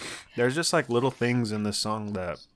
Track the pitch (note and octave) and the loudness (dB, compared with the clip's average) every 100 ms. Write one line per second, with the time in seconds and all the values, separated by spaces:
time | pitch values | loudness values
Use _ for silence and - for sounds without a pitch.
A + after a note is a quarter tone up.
0 | - - - - B2 C#3+ D#3+ E3+ C3 A#2+ | -14 -14 -8 0 2 2 2 2 2 2
1 | C3 - A#2+ B2 A2+ G#2+ G#2 G2+ A2 G#2+ | 2 2 2 2 0 0 0 0 -2 -4
2 | G#2 G2+ F2+ - - | -4 -4 -6 -8 -12